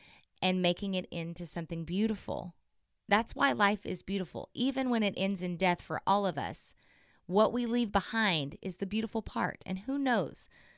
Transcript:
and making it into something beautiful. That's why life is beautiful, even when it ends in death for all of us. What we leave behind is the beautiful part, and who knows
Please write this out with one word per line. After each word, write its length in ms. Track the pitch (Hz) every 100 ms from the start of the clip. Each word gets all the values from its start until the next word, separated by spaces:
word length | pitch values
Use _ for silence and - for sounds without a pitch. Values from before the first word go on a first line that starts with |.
| - - _ _
and 160 | 185 185
making 360 | 175 175 196 185
it 100 | -
into 340 | 170 165 170 175
something 400 | - 165 165 160
beautiful. 720 | 180 214 208 - 73 175 - _ _ _ _ -
That's 280 | 202 226 -
why 160 | 277
life 340 | 240 202 208 -
is 160 | 180
beautiful, 480 | - 196 175 - - -
even 340 | 254 262 262
when 140 | 233
it 100 | 208 -
ends 280 | 190 196
in 120 | 180 175
death 280 | 185 175
for 180 | - 156 -
all 180 | 202 196
of 100 | 165
us. 380 | 90 139 - - _ _ _ _ -
What 260 | 185 214
we 140 | 247 240
leave 240 | 240 233
behind 640 | 202 - 226 214 165 143 -
is 180 | 190 180
the 100 | 196
beautiful 340 | 208 214 226
part, 400 | - 226 190 - -
and 100 | 190
who 200 | 208 277
knows 500 | 269 233 143 - - - -